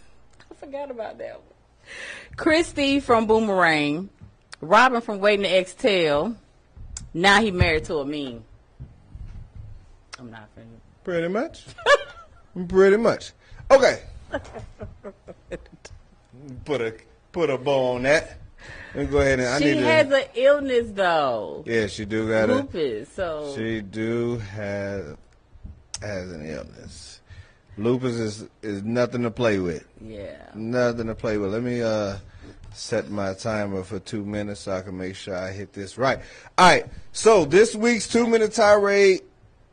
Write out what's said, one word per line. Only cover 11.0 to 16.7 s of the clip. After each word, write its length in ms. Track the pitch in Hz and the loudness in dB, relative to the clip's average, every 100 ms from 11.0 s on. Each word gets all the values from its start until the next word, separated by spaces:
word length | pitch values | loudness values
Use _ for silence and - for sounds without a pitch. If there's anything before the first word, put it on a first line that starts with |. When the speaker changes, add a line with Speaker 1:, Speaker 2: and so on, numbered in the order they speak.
Speaker 2:
Pretty 240 | - 170 170 | -6 -4 -2
much. 360 | 202 320 - - - 508 587 571 | -2 -4 -10 -20 -2 2 2 2
<laughs> 540 | - - - _ 180 175 | -18 -20 -20 _ -10 0
Pretty 280 | 190 196 208 | 6 6 6
much. 360 | 220 117 - - - - - | 4 0 -6 -20 -20 -6 6
Okay. 320 | 269 226 - - - - | 6 6 2 -6 -18 -10
Speaker 1:
<laughs> 100 | 285 - 226 - - 208 - 208 - - - - 180 - - - - - - _ 123 143 127 | -10 -10 -16 -16 -16 -16 -16 -20 -20 -20 -20 -16 -16 -16 -20 -20 -20 -20 -20 _ -20 -18 -12
Speaker 2:
Put 160 | - | -4